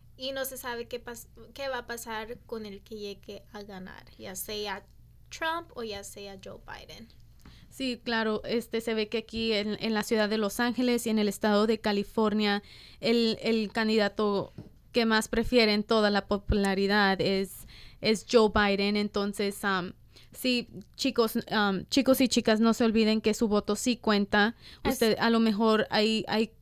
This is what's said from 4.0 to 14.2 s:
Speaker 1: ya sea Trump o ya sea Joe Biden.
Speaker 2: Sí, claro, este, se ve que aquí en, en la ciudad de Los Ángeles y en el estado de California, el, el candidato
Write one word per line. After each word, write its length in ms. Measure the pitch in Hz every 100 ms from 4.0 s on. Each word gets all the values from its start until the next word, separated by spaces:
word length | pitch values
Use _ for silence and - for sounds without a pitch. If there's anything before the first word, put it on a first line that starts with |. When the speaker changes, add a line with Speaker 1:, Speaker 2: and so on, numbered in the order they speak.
| - -
Speaker 1:
ya 200 | 220 220
sea 500 | - 208 208 196 - - - - -
Trump 420 | - 330 330 339
o 80 | -
ya 220 | 226 202
sea 340 | 196 - 202 196
Joe 180 | 196 -
Biden. 440 | - - - 202 226 - - - - - -
Speaker 2:
Sí, 300 | - 262 233
claro, 360 | - 226 220 208
este, 360 | - 233 226 226
se 140 | 226
ve 140 | 220 214
que 100 | 226
aquí 340 | 220 220 226
en, 240 | 214 208 202
en 140 | 226
la 100 | 220
ciudad 240 | 208 226 208
de 100 | 220
Los 220 | 208 -
Ángeles 460 | 240 233 254 240 233
y 40 |
en 80 | 220
el 100 | 208
estado 380 | - 220 208 214
de 140 | 220
California, 840 | 214 202 202 - 214 214 208 202 - - - -
el, 360 | - 233 226 220
el 300 | - 226 208
candidato 840 | - 220 220 202 -